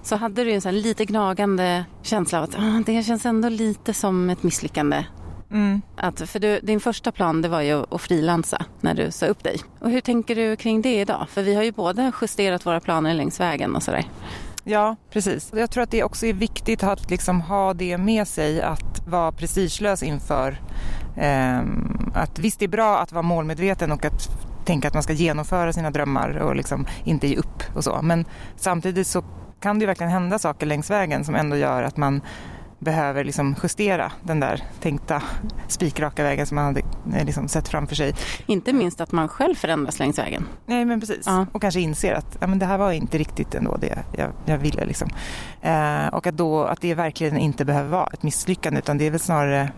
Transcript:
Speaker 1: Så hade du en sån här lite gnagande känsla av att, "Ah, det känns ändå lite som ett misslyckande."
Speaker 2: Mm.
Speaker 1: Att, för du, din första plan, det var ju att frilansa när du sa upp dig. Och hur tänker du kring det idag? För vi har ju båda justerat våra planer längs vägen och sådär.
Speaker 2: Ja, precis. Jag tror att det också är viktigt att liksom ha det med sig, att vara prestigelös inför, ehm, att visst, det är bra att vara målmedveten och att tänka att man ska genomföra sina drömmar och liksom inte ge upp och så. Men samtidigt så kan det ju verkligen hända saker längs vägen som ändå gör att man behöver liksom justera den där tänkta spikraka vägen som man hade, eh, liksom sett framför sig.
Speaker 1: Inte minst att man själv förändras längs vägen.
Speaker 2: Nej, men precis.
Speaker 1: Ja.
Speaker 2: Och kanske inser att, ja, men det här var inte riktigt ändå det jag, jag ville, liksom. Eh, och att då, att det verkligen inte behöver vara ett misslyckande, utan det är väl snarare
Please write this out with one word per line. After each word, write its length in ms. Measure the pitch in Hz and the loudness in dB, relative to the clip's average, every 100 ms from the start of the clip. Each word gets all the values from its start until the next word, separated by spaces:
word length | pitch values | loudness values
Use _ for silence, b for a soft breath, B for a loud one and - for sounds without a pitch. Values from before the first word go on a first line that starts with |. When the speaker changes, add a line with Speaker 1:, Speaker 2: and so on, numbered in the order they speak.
Speaker 1:
Så 120 | - 214 | -2 -2
hade 280 | 226 202 | -2 -2
du 80 | 240 | 0
en 100 | 208 | 2
sån 120 | 185 190 | 2 0
här 60 | |
lite 240 | 214 220 208 | 0 0 0
gnagande 800 | 214 196 185 202 190 180 175 175 - | 2 2 2 2 2 2 2 -2 -10
känsla 360 | - 214 170 170 | -2 0 2 0
av 60 | |
att, 120 | 160 - | -2 0
"Ah, 240 | 214 220 220 | 2 2 2
det 180 | 226 | 2
känns 220 | 220 226 247 | 2 0 2
ändå 240 | 226 233 | 2 2
lite 440 | 226 226 208 - | 2 0 0 -4
som 360 | 214 202 185 180 | 0 2 2 2
ett 140 | 180 | 2
misslyckande." 600 | 180 - 151 - 147 143 151 - - - - | 0 0 -4 0 0 0 -2 -10 -14 -14 -4
Speaker 2:
Mm. 300 | 214 208 202 - - | 0 2 2 -2 -4
Speaker 1:
Att, 320 | 185 - 160 | -4 -4 -6
för 100 | 214 | -2
du, 200 | 208 208 | 2 2
din 200 | 196 214 | 2 0
första 320 | 202 220 - | 0 -2 -4
plan, 300 | - 180 160 | 0 2 2
det 60 | 165 | 2
var 140 | 165 | 2
ju 220 | 147 147 127 | 2 2 0
att 100 | - | -6
frilansa 640 | - 170 160 170 160 - - - | 2 2 4 2 2 -2 -6 -2
när 120 | 160 | -2
du 180 | 165 151 | 0 -2
sa 140 | 165 165 | 0 0
upp 180 | 208 | 0
dig. 160 | - - - - | -2 -4 -8 -6
Och 100 | 233 | 0
hur 120 | 247 | 0
tänker 340 | 247 233 226 226 | 2 0 0 0
du 200 | 226 220 | 0 0
kring 260 | 226 220 | 2 2
det 180 | 220 226 | 4 2
idag? 240 | 202 208 156 | 2 -2 -2
För 140 | - | -2
vi 120 | 196 202 | 2 4
har 80 | |
ju 80 | 220 | 2
båda 400 | 220 175 190 262 240 | 0 -2 2 0 0
justerat 440 | 220 - 196 180 - | -4 0 2 2 0
våra 140 | 170 | 0
planer 340 | - 165 156 | 2 2 2
längs 260 | 165 143 - | 2 0 0
vägen 360 | 175 147 139 - | 0 0 0 -2
och 80 | |
sådär. 220 | - - - B B B B B | 0 -2 -2 B B B B B
Speaker 2:
Ja, 320 | - 214 214 226 - | 0 2 2 0 -4
precis. 400 | - 196 143 - 214 | -2 0 -2 -4 -2
Jag 160 | 233 | 0
tror 120 | - | 0
att 80 | 262 | 0
det 120 | 233 | 2
också 220 | 208 - 190 | 0 0 -2
är 80 | |
viktigt 500 | 185 226 - - 226 | 0 0 -2 -2 2
att 260 | 196 196 - | 2 0 -2
liksom 320 | 175 - 180 | -2 2 2
ha 320 | 160 196 190 | 2 2 2
det 240 | 185 180 175 | 2 -2 0
med 300 | 190 220 202 | 2 2 2
sig, 340 | - 151 160 | 0 0 2
att 400 | - 156 - - - | 0 0 -2 -2 0
vara 240 | 175 165 | 2 2
prestigelös 720 | 160 165 - 180 - 208 190 | 0 -2 2 0 0 0 0
inför, 580 | 151 147 - 143 131 139 - B B B B - | -2 -4 0 0 0 -2 -6 B B B B 0
ehm, 960 | 147 135 131 127 120 - - - - - | 2 2 2 2 0 0 -2 -2 0 0
att 240 | 151 - | -2 0
visst, 200 | 190 - | -2 0
det 60 | 202 | -2
är 40 | |
bra 300 | 208 220 196 | 2 4 4
att 120 | 175 | 0
vara 100 | 170 | -2
målmedveten 720 | 170 170 156 156 185 190 165 | 0 0 0 0 0 2 0
och 140 | 147 151 | 0 0
att 240 | - - - - - - | 0 -2 -4 -4 -6 0
tänka 220 | 165 143 | 2 2
att 60 | |
man 100 | 151 | 0
ska 100 | 143 | 0
genomföra 600 | 156 170 151 151 185 170 | 2 2 2 0 0 2
sina 180 | 165 160 | 0 0
drömmar 460 | 147 143 135 131 147 | 0 0 0 0 0
och 180 | 151 135 | 0 0
liksom 300 | 135 139 139 B | -2 -2 -2 B
inte 240 | - 156 143 | 0 0 2
ge 80 | 139 | 0
upp 280 | - - - - | -2 -4 -6 -2
och 80 | |
så. 160 | 151 - | -2 0
Men 240 | 151 170 170 B B B | 2 2 0 B B B
samtidigt 520 | 190 175 180 185 185 | -2 0 0 0 0
så 160 | 190 - - - - | 0 -4 -12 -16 -6
kan 200 | 202 208 | -2 2
det 40 | |
ju 40 | 214 | 2
verkligen 240 | 180 170 | 0 2
hända 280 | 180 175 208 | 2 2 0
saker 260 | 170 147 151 | 0 -2 0
längs 240 | 151 151 | -2 0
vägen 340 | 208 185 139 143 | 0 2 0 0
som 100 | 151 | 0
ändå 200 | 151 143 | 0 2
gör 280 | 139 127 | 2 0
att 140 | 127 - | -2 0
man 240 | 143 139 B B B B B B | 0 0 B B B B B B
behöver 440 | 160 160 143 139 | -2 0 0 0
liksom 320 | 139 143 143 139 | -2 0 0 0
justera 480 | 175 - 208 180 101 - | -2 0 2 2 0 -6
den 160 | 175 156 | -2 0
där 240 | 135 - - - | 2 -2 -4 -4
tänkta 400 | 170 143 - 147 B B 214 - - | -2 -2 -2 -2 B B -4 -6 -4
spikraka 560 | - 165 143 151 147 | -2 -2 0 -2 0
vägen 220 | 147 143 143 | 0 2 0
som 80 | 147 | 0
man 100 | 147 | 2
hade, 160 | 139 - - - 185 | 0 -2 -4 -2 0
eh, 100 | 147 | 0
liksom 220 | 147 143 | 0 -2
sett 200 | 165 143 | -2 0
framför 280 | 156 147 156 | -2 -2 0
sig. 180 | 143 147 B B B | 0 -2 B B B
Speaker 1:
Inte 280 | 202 208 | 0 2
minst 280 | 262 180 - | 2 2 -2
att 100 | 165 | -2
man 160 | 175 156 | 0 0
själv 280 | - 294 330 | 2 2 2
förändras 440 | 165 160 139 151 | 0 0 -2 -2
längs 180 | 139 147 | -2 0
vägen. 280 | 135 - - - - | -2 -4 -6 -8 -4
Speaker 2:
Nej, 200 | 240 240 | 0 2
men 140 | 233 | 0
precis. 260 | 208 208 - | -2 -4 0
Speaker 1:
Ja. 200 | 185 185 | 2 2
Speaker 2:
Och 100 | 214 | 0
kanske 180 | 208 180 | 0 0
inser 340 | 165 156 190 | 0 0 0
att, 240 | - - - | 0 -4 -4
ja, 60 | 185 | 0
men 120 | 190 | 2
det 60 | 185 | 2
här 120 | 190 | 2
var 140 | 202 | 2
inte 260 | 165 - 156 | 0 0 0
riktigt 380 | 151 - - - | -2 -2 -4 -2
ändå 220 | - - | -2 0
det 180 | - - - - | -2 -4 -6 -4
jag, 140 | 69 - - | -4 -4 0
jag 120 | 151 | 0
ville, 280 | 147 - - | 2 0 -2
liksom. 240 | 151 - B B B B B | -2 -4 B B B B B
Eh, 460 | - 160 151 147 147 | 0 2 2 0 0
och 200 | - 175 | 0 -2
att 100 | 160 | 0
då, 260 | 170 156 | 2 4
att 180 | 147 - | 2 0
det 140 | 175 160 | 0 0
verkligen 420 | 165 - 156 151 | 0 0 0 2
inte 280 | 156 143 139 | 2 2 2
behöver 240 | 143 143 | 2 2
vara 200 | 175 165 | 0 0
ett 100 | - | -2
misslyckande, 560 | 156 - - 185 160 151 | -2 -2 0 0 0 -2
utan 180 | - 147 | 0 2
det 100 | 151 | 2
är 40 | |
väl 80 | 156 | 0
snarare 520 | - 160 143 139 139 | 2 2 4 2 0